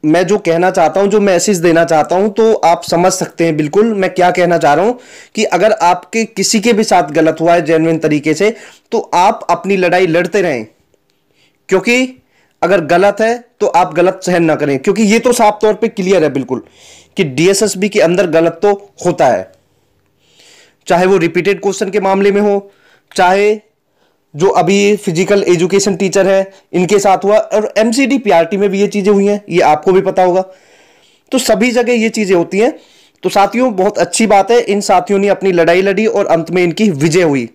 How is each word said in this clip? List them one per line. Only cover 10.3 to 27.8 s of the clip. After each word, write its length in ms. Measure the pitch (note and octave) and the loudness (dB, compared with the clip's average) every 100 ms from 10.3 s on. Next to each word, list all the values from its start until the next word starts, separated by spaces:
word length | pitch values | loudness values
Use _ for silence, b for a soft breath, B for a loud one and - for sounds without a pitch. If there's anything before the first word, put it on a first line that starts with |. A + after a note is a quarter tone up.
| G#3 | -2
रहें, 240 | F3+ B2+ G#2+ _ _ _ _ _ _ _ _ _ - | -2 -4 -8 _ _ _ _ _ _ _ _ _ -2
क्योंकि 520 | F#3 G#3 B3 B3+ - _ _ _ _ | -2 2 0 -2 -8 _ _ _ _
अगर 200 | E3+ F#3+ | -2 0
गलत 340 | D3+ F3 G3 G3+ | 2 2 2 0
है 180 | A3 A#3+ - _ | -2 -2 -8 _
तो 80 | G#3 | 0
आप 240 | E3 F3+ | 0 0
गलत 260 | D#3+ F3+ F#3 | 0 0 0
सहन 200 | - F3+ | -2 0
ना 120 | E3 C#3+ | 0 0
करें। 220 | D3 C3+ | -2 -2
क्योंकि 240 | G#3 F#3+ | -2 0
ये 160 | G#3+ A3+ | 2 2
तो 140 | B3 | 0
साफ 260 | A#3+ G#3+ G#3 | 2 0 2
तौर 120 | G#3+ | -2
पे 140 | G#3 A3+ | 0 -4
क्लियर 340 | - F#3 F#3+ | -4 0 2
है 60 | D3+ | 2
बिल्कुल 320 | C3+ B2 B2 - B B B B - | -2 -6 -8 -10 B B B B -4
कि 60 | E3 | -4
डीएसएसबी 640 | B2+ E3+ G3 G#3+ F#3 G3+ | 0 0 2 -2 -2 -4
के 100 | G#3+ | 0
अंदर 260 | E3 F3+ F#3 | 0 0 0
गलत 300 | E3 E3 E3 | 0 0 0
तो 120 | G#3 G3+ - _ F3+ | -2 -2 -6 _ -4
होता 220 | E3+ C#3+ | 0 0
है, 240 | G2 F#2 _ _ _ _ _ _ _ b b b b b b - | 0 -6 _ _ _ _ _ _ _ b b b b b b -4
चाहे 180 | F3 F#3 | 0 2
वो 120 | F#3+ | 2
रिपीटेड 440 | E3 E3+ F3 G3 | 0 -2 -2 -2
क्वेश्चन 280 | G3+ F#3+ G3 | -4 -4 -4
के 100 | G3+ | -2
मामले 300 | F#3+ G3 G3+ | 0 0 2
में 100 | G3+ | 2
हो, 300 | G#3 G3+ G3+ b b b b | 0 -2 -6 b b b b
चाहे 420 | - F3+ G3 G#3 G#3+ _ _ _ _ _ _ _ D3 | 0 2 2 0 -2 _ _ _ _ _ _ _ -2
जो 120 | F#3 | 0
अभी 460 | E3 E3+ G3 G3+ G#3 | 2 2 2 2 0
फिजिकल 480 | - D#3+ F#3 G3+ F3+ | -2 -4 0 0 2
एजुकेशन 480 | F3 F3 G3 G3 F#3+ | 0 2 0 0 -2
टीचर 320 | G3 F#3+ F#3+ | -2 0 2
हैं, 260 | F#3+ F#3+ B B | 0 -2 B B
इनके 260 | F3 F3+ G3+ | -4 0 0
साथ 180 | G3+ F#3 | 2 0
हुआ, 140 | G3 G#3+ | 2 0
और 360 | - G#3 G#3 | 0 -4 -2
एमसीडी 400 | G3 | -2